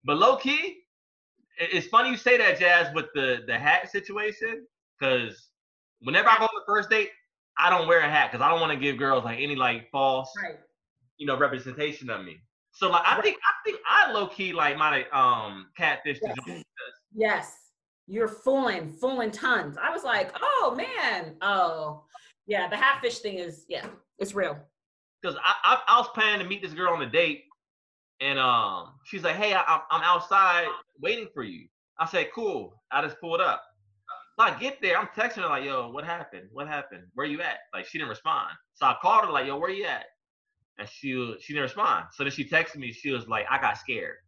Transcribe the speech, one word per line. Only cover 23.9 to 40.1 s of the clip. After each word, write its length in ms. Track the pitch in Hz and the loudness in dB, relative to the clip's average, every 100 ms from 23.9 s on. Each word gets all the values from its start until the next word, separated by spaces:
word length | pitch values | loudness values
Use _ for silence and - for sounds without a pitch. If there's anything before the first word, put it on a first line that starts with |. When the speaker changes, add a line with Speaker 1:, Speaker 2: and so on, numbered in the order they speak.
| - _ _ | -18 _ _
Speaker 2:
it's 160 | 196 | -6
real. 220 | 196 175 147 - _ _ _ _ _ | -2 -2 -4 -14 _ _ _ _ _
Speaker 1:
'Cause 140 | 175 - | -6 0
I, 100 | - - | 0 4
I, 180 | 190 254 - | 4 4 6
I 100 | 233 | 6
was 100 | - | 4
planning 300 | 220 214 208 | 0 2 2
to 60 | 180 | -2
meet 140 | 196 | -6
this 100 | 180 | -8
girl 200 | 156 180 | -2 0
on 80 | 165 | 0
a 80 | 123 | 2
date, 340 | 156 165 143 _ _ _ _ _ _ _ _ | 2 2 -2 _ _ _ _ _ _ _ _
and, 180 | 135 135 | -2 2
um, 600 | 127 120 104 92 87 _ | 4 4 2 -4 -10 _
she's 200 | - 190 | -12 -4
like, 120 | 165 175 | -4 0
"Hey, 160 | 214 | 0
I, 80 | 190 | 2
I'm, 180 | 160 160 - | 2 0 0
I'm 120 | 160 | 0
outside 680 | 170 226 - 196 185 175 160 131 - _ | 2 2 4 4 6 4 0 -6 -14 _
waiting 280 | 160 233 214 | -4 -4 -6
for 80 | 143 | -10
you." 260 | 110 87 - _ _ - | -10 -12 -18 _ _ -6
I 80 | 160 | -2
said, 240 | 185 151 | -2 -2
"Cool." 480 | - 220 147 98 _ _ | -4 -4 -4 -8 _ _
I 100 | 139 | -2
just 180 | 151 - | -2 -8
pulled 200 | 170 170 | -4 0
up. 240 | 175 110 - _ _ _ - - - - | 0 -2 -8 _ _ _ -20 -20 -14 2
So 60 | |
I 80 | 220 | 2
get 280 | 147 262 269 | 2 -6 -2
there, 160 | 190 175 | 0 0
I'm 120 | 202 | 0
texting 340 | - 226 220 | -4 -4 -2
her 60 | 175 | -2
like, 160 | 139 | -2
"Yo, 260 | 139 131 120 | -2 -4 -4
what 140 | 135 | -8
happened? 440 | 160 170 - 92 92 | -8 -10 -10 -18 -16
What 160 | 113 151 | -14 -8
happened? 400 | 147 135 92 90 | -8 -10 -20 -14
Where 120 | 123 151 | -6 -6
you 160 | 151 | -4
at?" 160 | 165 113 - | -6 -8 -10
Like, 120 | 95 90 | -12 -10
she 120 | 117 | -10
didn't 120 | 117 | -8
respond. 400 | 107 160 151 85 80 _ | -6 -2 -2 -4 -12 _
So 120 | _ 135 | _ 0
I 80 | 120 | 2
called 240 | 180 220 190 | 4 4 4
her 60 | |
like, 140 | 143 131 | -2 -2
"Yo, 100 | 143 | -4
where 120 | 175 | -4
you 140 | 196 180 | -4 -4
at?" 200 | 117 - | -6 -10